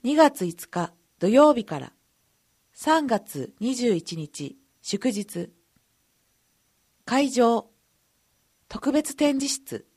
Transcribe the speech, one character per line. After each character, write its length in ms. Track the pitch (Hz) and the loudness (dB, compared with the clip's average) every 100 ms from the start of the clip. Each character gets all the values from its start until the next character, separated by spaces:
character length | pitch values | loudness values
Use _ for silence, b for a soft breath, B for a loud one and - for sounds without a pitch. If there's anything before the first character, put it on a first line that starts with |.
二 100 | 240 | 0
月 320 | 302 302 - 180 | 4 4 4 -8
五 220 | 165 - | -8 -10
日 260 | 180 170 _ _ _ | -6 -6 _ _ _
土 80 | 170 | 4
曜 280 | 247 302 | 6 6
日 100 | 247 | 4
か 160 | 208 151 | -2 -10
ら 120 | 127 _ _ _ _ _ _ _ _ | -10 _ _ _ _ _ _ _ _
三 360 | - - 320 285 | -8 0 0 2
月 440 | 208 - 143 127 _ | -2 -4 -10 -10 _
二 160 | 226 | -6
十 180 | 247 247 175 | -2 0 0
一 200 | - 165 | -2 -10
日 400 | 151 - 143 - _ _ | -10 -10 -12 -12 _ _
祝 300 | - 196 262 | -8 -4 -2
日。 420 | 208 202 175 175 _ _ _ _ _ _ _ _ _ _ _ _ _ _ _ | -4 -8 -10 -12 _ _ _ _ _ _ _ _ _ _ _ _ _ _ _
会 260 | - 254 277 | -2 0 0
場、 380 | 247 233 233 - _ _ _ _ _ _ _ _ _ _ | 2 2 2 -4 _ _ _ _ _ _ _ _ _ _
特 240 | - 277 | -6 -2
別 240 | 285 294 277 | 0 -2 -2
展 240 | 294 269 | 0 0
示 80 | 277 | -4
室。 360 | - - 208 - | -6 -8 -14 -14